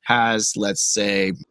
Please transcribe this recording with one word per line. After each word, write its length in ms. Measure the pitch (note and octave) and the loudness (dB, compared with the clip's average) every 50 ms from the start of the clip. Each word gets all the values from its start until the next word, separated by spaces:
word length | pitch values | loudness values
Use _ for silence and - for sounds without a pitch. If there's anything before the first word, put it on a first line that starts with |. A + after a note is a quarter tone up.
has, 520 | - - A#2+ A#2+ A#2 A2+ A2+ A2 G#2+ - - | 0 0 2 4 4 2 2 0 0 -2 -2
let's 260 | F#2+ G#2 G2+ G2 - | -2 -2 -2 -2 -2
say, 520 | - - - A2 G2+ G2+ G2+ G2 F#2+ F#2+ F#2 - - _ | -2 -2 0 0 0 0 0 0 0 -2 -2 -6 -10 _